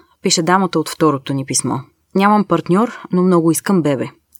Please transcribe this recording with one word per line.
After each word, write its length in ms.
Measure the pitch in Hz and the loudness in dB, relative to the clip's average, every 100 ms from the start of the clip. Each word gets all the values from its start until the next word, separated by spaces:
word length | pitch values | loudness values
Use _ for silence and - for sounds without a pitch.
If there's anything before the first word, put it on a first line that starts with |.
| _ _ | _ _
пише 200 | 196 180 | -2 -2
дамата 360 | 165 185 185 165 | 0 0 0 -2
от 100 | 151 | -4
второто 460 | - 156 139 - | 0 0 0 -4
ни 100 | 139 | -6
писмо. 300 | 135 135 127 120 - _ _ | -4 -4 -4 -6 -8 _ _
„Нямам 300 | 190 202 214 | 0 2 2
партньор, 540 | 196 165 - 180 240 - - | 2 -2 0 0 0 -6 -4
но 100 | 180 | 0
много 280 | 185 175 165 | 2 2 2
искам 320 | 156 - 190 | 0 0 0
бебе. 240 | 151 131 131 - _ _ | 0 -2 -6 -12 _ _